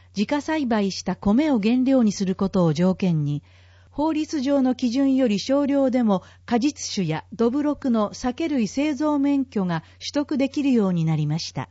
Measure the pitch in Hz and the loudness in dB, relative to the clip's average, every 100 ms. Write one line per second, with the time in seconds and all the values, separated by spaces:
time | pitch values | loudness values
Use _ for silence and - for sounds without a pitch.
0 | - 185 208 294 302 311 247 220 196 - | -12 -4 -2 -2 -2 -2 0 0 0 -4
1 | - 180 202 226 311 247 208 254 254 262 | -6 -2 2 2 4 2 2 2 4 4
2 | 214 - 190 185 190 190 165 147 185 180 | 2 0 -2 -2 0 2 2 4 2 2
3 | 185 156 147 147 - - - - - - | 0 0 0 -4 -8 -20 -20 -20 -14 -4
4 | 311 302 311 311 254 285 262 254 247 254 | -2 -2 -4 -4 0 2 2 0 0 0
5 | 277 262 254 202 - 277 285 277 269 254 | 2 2 2 0 0 0 2 2 2 2
6 | 220 190 - - - 233 285 - - 214 | 2 0 -2 -18 -2 0 0 -4 -8 -4
7 | 165 156 - - 226 277 294 277 269 226 | -2 -4 -8 -2 0 0 -2 -2 -2 0
8 | 208 - 254 247 330 277 208 - 302 262 | -2 -4 -6 -4 -2 -2 -2 -2 -2 0
9 | 302 294 277 277 262 214 180 165 - - | 0 0 2 0 -2 -4 -2 -4 -6 -16
10 | - 190 190 277 269 302 277 240 196 175 | -6 -4 -2 -2 -2 0 0 2 2 0
11 | 160 156 151 156 - 143 117 | 0 0 -2 -4 -6 -10 -12